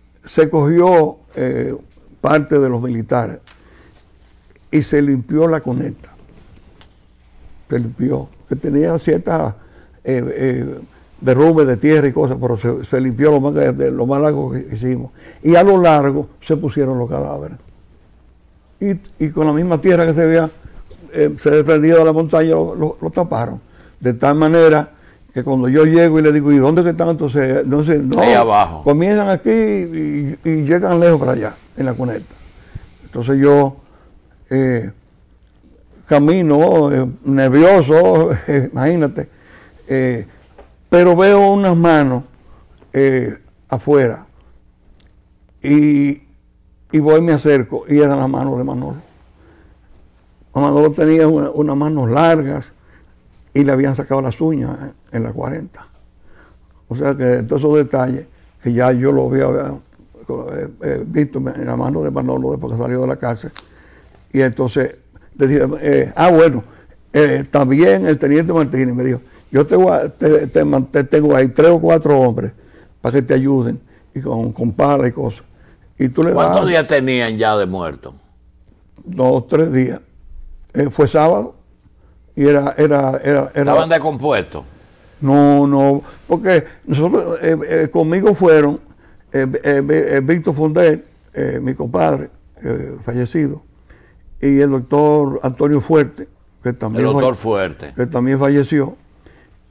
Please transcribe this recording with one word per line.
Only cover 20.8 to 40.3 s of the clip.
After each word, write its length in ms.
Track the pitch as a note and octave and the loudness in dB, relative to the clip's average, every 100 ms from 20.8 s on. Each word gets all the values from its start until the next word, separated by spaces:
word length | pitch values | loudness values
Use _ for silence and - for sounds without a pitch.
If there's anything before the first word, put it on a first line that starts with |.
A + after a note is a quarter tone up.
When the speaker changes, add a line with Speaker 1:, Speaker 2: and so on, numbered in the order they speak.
| - - D#3 | -20 -20 -10
Speaker 1:
eh, 220 | E3 D3+ D3 | -2 -2 -2
se 100 | D3+ | 0
desprendía 460 | D3+ D3 D#3 D#3 E3 | 2 2 2 4 4
de 100 | D#3+ | 4
la 80 | |
montaña, 360 | D#3 D#3+ E3 D#3+ | 2 0 0 2
lo, 240 | D#3+ E3 F3 | 0 -2 -4
lo, 220 | D#3 - | -6 -6
lo 80 | E3 | -8
taparon. 500 | F#3 E3+ A2+ A#2 A#2 - _ - - | -4 -4 -4 -6 -10 -18 _ -20 -8
De 140 | B2 | -6
tal 220 | A#2+ C3+ D3 | -2 0 2
manera 560 | D#3 E3 D#3+ D3+ D3 _ _ _ _ | 2 4 6 4 0 _ _ _ _
que 100 | C3 | -10
cuando 240 | C#3 C3 B2 | -4 -2 0
yo 180 | C#3+ D#3 | 2 4
llego 340 | E3 E3+ D#3 | 4 4 4
y 20 | |
le 100 | D#3 | 2
digo, 200 | D3+ C#3+ | 2 4
"¿Y 60 | C#3+ | 4
dónde 240 | C3 E3 | 4 2
que 60 | F3 | 0
están?". 180 | E3 E3+ | 0 -2
Entonces, 540 | D#3 D3 C#3 C3 C3 | -2 -4 -2 -2 -2
entonces, 400 | - C#3+ D3+ D3+ | -2 -2 0 -2
no, 160 | C3 D#3 | 0 0
Speaker 2:
Ahí 120 | G3+ | 2
abajo. 500 | A#2+ A#2 G#2 F2+ D#2+ | 2 2 2 0 -2
Speaker 1:
comienzan 460 | D3 D3 F#3 G#3 G3+ | 0 0 2 0 0
aquí 200 | F#3 A3+ | -2 0
y, 880 | A3+ A3 G3+ E3+ D#3+ D3+ D3 C#3+ - | 0 0 -2 -6 -6 -6 -6 -6 -6
y 200 | D#3+ D#3 | -4 -2
llegan 360 | C#3+ F3 F#3 E3+ | 0 0 0 2
lejos 200 | E3+ D#3+ | 2 2
para 120 | B2+ | 0
allá, 220 | B2 G#2+ - _ - | -4 -6 -12 _ -8
en 80 | C3 | -6
la 80 | |
cuneta. 320 | B2 B2 A2 - - - - - - - - - | -4 -6 -8 -12 -20 -20 -20 -20 -20 -20 -20 -14
Entonces 340 | A#2+ A#2 C#3 | -8 -4 2
yo, 360 | C#3 C#3+ C#3 C3+ _ _ _ _ _ _ - | 4 4 2 -4 _ _ _ _ _ _ -6
eh, 420 | C3 C3 A#2+ - - _ _ _ _ _ _ _ _ _ _ - | -4 -2 -2 -6 -14 _ _ _ _ _ _ _ _ _ _ 0
camino, 840 | D3 D3 F#3 D#3+ D3 F3 E3+ C#3+ | 2 4 2 2 4 4 4 2
eh, 160 | C3+ B2+ B2+ C3+ | 0 -4 -6 -2
nervioso, 1080 | C#3 C3 C#3 E3+ G3 C3+ D#3 F#3 E3+ D#3+ - | 0 2 6 6 6 4 4 4 4 2 -2
<laughs> 60 | - | -2
eh, 220 | C#3+ C3 | -2 -2
imagínate, 580 | B2 C#3 E3+ C#3+ - - _ _ - _ - - | -2 -2 0 -2 -4 -12 _ _ -20 _ -20 -6
eh, 400 | C3+ B2+ A#2 G2 | -4 -2 -4 -10